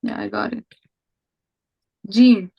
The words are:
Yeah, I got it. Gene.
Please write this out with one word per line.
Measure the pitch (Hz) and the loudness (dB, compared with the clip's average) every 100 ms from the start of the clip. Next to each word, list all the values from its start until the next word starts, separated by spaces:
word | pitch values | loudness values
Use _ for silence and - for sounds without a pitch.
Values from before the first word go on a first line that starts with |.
Yeah, | 233 - | -10 -10
I | 202 | -10
got | 208 214 | -8 -8
it. | 233 - _ _ _ _ _ _ _ _ _ _ _ _ _ 202 | -10 -16 _ _ _ _ _ _ _ _ _ _ _ _ _ -6
Gene. | 208 254 220 185 | 4 6 4 0